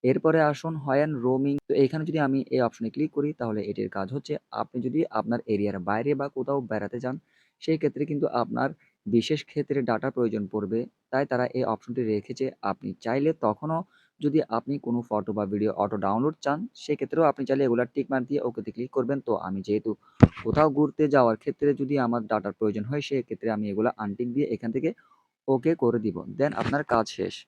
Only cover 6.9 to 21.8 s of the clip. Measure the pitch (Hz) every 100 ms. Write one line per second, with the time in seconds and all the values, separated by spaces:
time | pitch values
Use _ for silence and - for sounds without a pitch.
6.9 | 120 127 147 _ _ _ _ - 160 147
7.9 | 127 151 147 147 120 117 117 135 156 _
8.9 | _ - 117 - 151 - 151 143 143 120
9.9 | 113 135 131 117 107 98 107 98 113 123
10.9 | _ _ 131 143 123 123 127 123 107 -
11.9 | 123 113 104 - - 131 - 98 95 98
12.9 | 90 113 131 151 160 110 107 151 160 185
13.9 | _ _ _ 147 151 - 113 131 143 -
14.9 | 120 120 107 101 104 98 101 104 - 101
15.9 | 107 95 107 143 156 139 147 233 - -
16.9 | 147 135 151 160 139 131 135 135 117 123
17.9 | - 120 131 123 139 123 113 107 110 127
18.9 | 135 120 139 120 107 87 98 95 104 110
19.9 | 104 _ _ - - 113 147 156 139 151
20.9 | - 151 139 120 110 - - 143 135